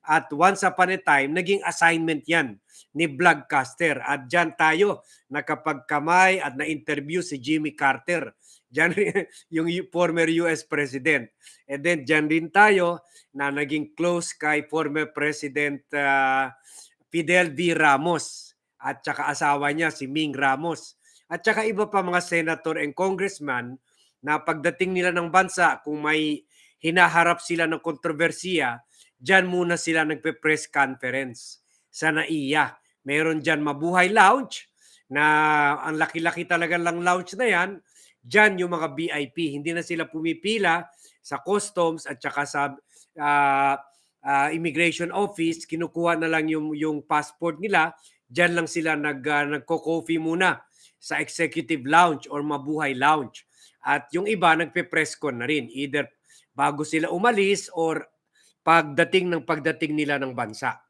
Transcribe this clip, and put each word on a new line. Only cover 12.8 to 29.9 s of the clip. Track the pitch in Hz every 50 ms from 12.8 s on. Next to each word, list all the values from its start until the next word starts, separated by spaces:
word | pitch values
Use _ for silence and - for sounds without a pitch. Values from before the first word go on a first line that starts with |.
| 175 170 175 160 _ _ _ - _ _
na | _ 139 143 139
naging | 139 143 147 135 151 151 147 147 _
close | - 165 175 175 175 170 - -
kay | _ 151 151 151 151 151 151
former | 151 160 156 147 143 156 151 151
President, | _ 147 143 151 147 151 151 143 131 147 147 147 143 131 _ _ -
ah, | 143 143 139 139 135 135 131 131 135 135 127 123 _ _ - - - - - _ _ _ _
Fidel | - 165 165 147 180 180 180 165
V. | 139 131 180 170 165
Ramos | 160 156 151 139 135 151 175 170 147 - - - - - - _ _ _ _ _ _ 135
at | 135 139 -
saka | - 151 143 143 143 143
asawa | 147 - 165 147 143 143 143 143
niya | 147 160 165 160
si | - - 139
Ming | 127 139 156 156 147 135
Ramos. | 131 139 135 131 139 160 170 156 - - - _ _ _ _ _ _ _ _
At | 170 170 -
saka | 220 214 214 220
iba | 220 214 196 214 208
pa | 208 196 185
mga | 180 175 175
senator | 175 - 175 170 160 160 160 160 - 160 156 156
and | 147 147
congressman | 139 - 185 190 190 180 190 196 - - 147 143 127 120 120 123 127 - _ _ _ _ _ _ _ _ -
na | 143 151 151
pagdating | - 165 160 156 139 170 170 - 185 185 185
nila | 180 180 180
ng | 170 175 170 170
bansa, | 156 185 190 180 - - 175 156 131 - _
kung | 147 151 151
may | 147 151 156 156 156 151 147 - _ _ _ _ _ _ _ _
hinaharap | - 165 165 185 175 170 160 170 170 170 170 170 -
sila | - 175 165 165 160
ng | 165 156 -
kontrobersiya, | 165 151 147 - 170 156 147 170 156 156 - - 185 185 160 139 123 117 120 _ _ _ _ - _ _ _
dyan | 123 147 190 190 180
muna | 180 180 180 175 175 175
sila | 165 - 170